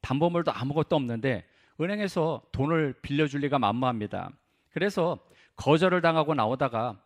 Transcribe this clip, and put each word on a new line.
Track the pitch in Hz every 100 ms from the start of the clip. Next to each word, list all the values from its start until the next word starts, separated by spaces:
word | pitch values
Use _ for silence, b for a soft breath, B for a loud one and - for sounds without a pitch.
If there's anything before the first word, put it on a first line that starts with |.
담보물도 | - 139 170 170 160
아무것도 | - 127 147 147 156
없는데 | 123 117 131 110 - b b -
은행에서 | 170 208 202 185 160 147 _
돈을 | - 143 165 147 123
빌려줄 | - 143 151 143
리가 | 143 139
만무합니다. | 107 117 127 117 104 98 - - _ _ _
그래서 | 160 196 196 170 156 _ b b -
거절을 | - 156 185 180
당하고 | 165 160 151
나오다가 | 147 110 127 139 117 120 101